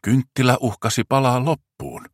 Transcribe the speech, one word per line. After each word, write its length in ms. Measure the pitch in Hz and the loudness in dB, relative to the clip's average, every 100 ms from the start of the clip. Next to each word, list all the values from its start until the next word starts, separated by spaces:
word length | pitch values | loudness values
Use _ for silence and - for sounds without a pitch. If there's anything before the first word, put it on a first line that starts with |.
Kynttilä 540 | - 131 127 - 127 123 | 2 0 0 0 2 2
uhkasi 440 | 127 101 117 113 - | 0 -4 -4 -2 0
palaa 360 | 135 131 123 | 0 2 0
loppuun. 600 | 135 156 _ _ 139 120 - | -2 -4 _ _ -14 -14 -20